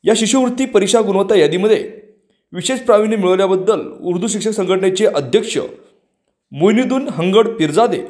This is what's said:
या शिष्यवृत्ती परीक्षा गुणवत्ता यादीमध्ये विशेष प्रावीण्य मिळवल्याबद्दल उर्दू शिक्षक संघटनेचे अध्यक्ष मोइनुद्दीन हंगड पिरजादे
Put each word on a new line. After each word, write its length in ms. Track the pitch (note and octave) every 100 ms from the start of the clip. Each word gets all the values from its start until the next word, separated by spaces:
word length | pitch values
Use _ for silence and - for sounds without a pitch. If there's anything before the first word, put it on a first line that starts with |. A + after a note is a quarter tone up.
या 100 | - A3
शिष्यवृत्ती 480 | A3 C4+ B3+ B3
परीक्षा 360 | C4 G3+ F#3 A#3
गुणवत्ता 340 | G3 F#3+ G3
यादीमध्ये 560 | G#3 D3+ F3 G#3+ G#3+ - - - _ _ _ _
विशेष 280 | F3 - C4
प्रावीण्य 380 | B3 G#3 G#3+ A3
मिळवल्याबद्दल 760 | F3+ F#3 F#3+ F#3+ F#3+ F#3+ - -
उर्दू 260 | F3+ F3 A3
शिक्षक 240 | G#3 G#3+
संघटनेचे 540 | G#3+ F#3 F#3+ F#3+ F#3
अध्यक्ष 520 | G#3+ D3 C3 G3+ G#3+ C3 - - _ _ _ _ _ _ _
मोइनुद्दीन 560 | C#3 F#3 A3 B3+ C4 C#4+
हंगड 400 | E3 F3 G3+ A3+
पिरजादे 560 | - D#3 D#3 A#3 D3+